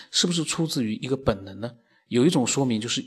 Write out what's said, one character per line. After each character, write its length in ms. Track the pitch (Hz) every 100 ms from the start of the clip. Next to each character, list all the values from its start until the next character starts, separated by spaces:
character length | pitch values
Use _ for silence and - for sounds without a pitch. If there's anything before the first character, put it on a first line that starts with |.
| -
是 160 | - 180
不 60 |
是 100 | 170
出 240 | 151 - 160
自 160 | 143
于 140 | 110 110
一 100 | 127
个 100 | 131
本 280 | 131 98
能 160 | 98 98
呢？ 100 | 117 - _ _ _
有 180 | 120 151
一 40 |
种 140 | 165
说 200 | 117 139
明 160 | 131 110
就 80 | 113
是 180 | 131